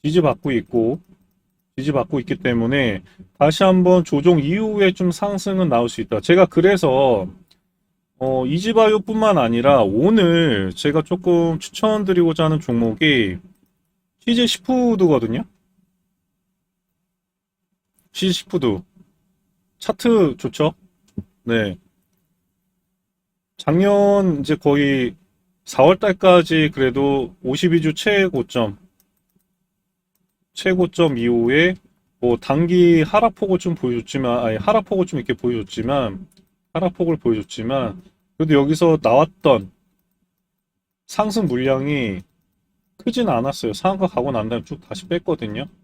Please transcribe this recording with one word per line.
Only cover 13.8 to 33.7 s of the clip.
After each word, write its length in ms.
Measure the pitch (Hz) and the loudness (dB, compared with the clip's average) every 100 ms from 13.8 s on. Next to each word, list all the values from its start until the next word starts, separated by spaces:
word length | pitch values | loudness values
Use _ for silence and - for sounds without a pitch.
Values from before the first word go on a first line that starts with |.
| _ _ _ _ | _ _ _ _
씨제이 260 | - 233 233 | -2 0 0
시푸드거든요. 1000 | - - 254 247 214 180 139 113 113 - _ _ _ _ _ _ _ _ _ _ _ _ _ _ _ _ _ _ _ _ _ _ _ _ _ _ | -2 -4 0 0 2 2 2 0 -6 -8 _ _ _ _ _ _ _ _ _ _ _ _ _ _ _ _ _ _ _ _ _ _ _ _ _ _
씨제이 200 | - 190 | -6 -4
시푸드. 460 | 175 - 180 123 101 - _ _ _ _ _ _ _ _ _ | -4 -6 -2 -2 -2 -8 _ _ _ _ _ _ _ _ _
차트 580 | - 214 240 220 165 120 | -8 -4 2 2 2 -2
좋죠? 340 | 127 - 151 - _ _ _ - - _ | -10 -2 -4 -4 _ _ _ -18 -18 _
네. 320 | - 117 104 87 _ _ _ _ _ _ _ _ _ _ _ _ _ _ _ _ _ _ | -4 -2 -2 -8 _ _ _ _ _ _ _ _ _ _ _ _ _ _ _ _ _ _
작년 840 | - 160 196 202 202 202 190 147 | -2 0 2 4 4 2 2 -2
이제 140 | 135 147 | -2 -2
거의 580 | 151 143 143 135 120 95 _ _ _ _ | 0 2 2 0 -2 -6 _ _ _ _
사월 340 | - - 143 185 | -10 2 4 4
달까지 720 | 208 190 185 180 170 160 151 | 0 2 4 4 4 0 0
그래도 640 | - 131 127 139 139 120 - | 0 -2 0 0 -2 -4 -8
오십이 400 | 127 139 180 165 | -6 -2 0 2
주 100 | 156 | 0
최고점, 880 | 151 214 202 190 143 117 127 110 101 _ _ _ _ _ _ _ _ _ _ _ _ _ _ _ _ _ | -2 -2 0 0 -2 -4 -2 -2 -4 _ _ _ _ _ _ _ _ _ _ _ _ _ _ _ _ _
최고점 680 | - 190 185 175 - 165 123 | -8 -4 0 -2 0 0 0
이후에 560 | 120 120 117 143 175 185 _ _ _ _ | 0 0 2 2 0 -2 _ _ _ _
뭐 160 | 123 117 | -2 -2
단기 680 | - 139 170 180 175 170 | -2 -2 2 4 4 4
하락폭을 560 | 151 208 226 - 202 180 | 2 0 0 -2 -2 -2
좀 160 | 180 | -2